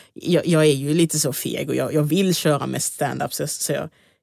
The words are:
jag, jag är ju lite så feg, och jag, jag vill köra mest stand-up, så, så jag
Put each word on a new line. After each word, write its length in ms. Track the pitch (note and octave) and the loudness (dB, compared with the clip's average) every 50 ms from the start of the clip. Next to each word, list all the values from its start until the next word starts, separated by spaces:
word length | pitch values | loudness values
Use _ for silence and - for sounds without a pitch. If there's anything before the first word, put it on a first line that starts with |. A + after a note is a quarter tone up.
| - _ - | -20 _ -18
jag, 340 | - - - E3+ D#3 - - | -8 -2 0 2 2 2 4
jag 180 | E3+ D#3 D#3 | 4 6 6
är 60 | D3+ C#3+ | 6 4
ju 200 | C3+ C3+ C#3+ D3+ | 4 2 0 2
lite 260 | E3+ E3 E3 - D3+ | 2 2 2 2 0
så 140 | - D3 B2+ | -2 -2 -2
feg, 360 | - - - - - C#3 C#3 | -4 -6 -6 -6 -4 -4 -4
och 60 | C3 | -2
jag, 180 | B2+ C3 B2 C3 | -2 -2 0 0
jag 100 | D3+ D3+ | 0 2
vill 320 | D3+ D3+ F#3+ G3 F#3 E3+ | 2 2 2 2 2 2
köra 320 | - - D#3+ D3 C#3 C3 C3 | 2 2 2 2 0 0 -4
mest 260 | B2+ C3+ - - - | -4 -4 -4 -6 -4
stand-up, 400 | - D3 C3+ B2+ C3 C#3+ - - | -4 -4 -4 -4 -4 -6 -6 -6
så, 140 | - D3 D3+ | -6 -6 -6
så 240 | - - - - D3+ | -6 -6 -4 -4 -4
jag 160 | C#3 D#3 E3 - _ _ _ _ _ | -4 -6 -8 -12 _ _ _ _ _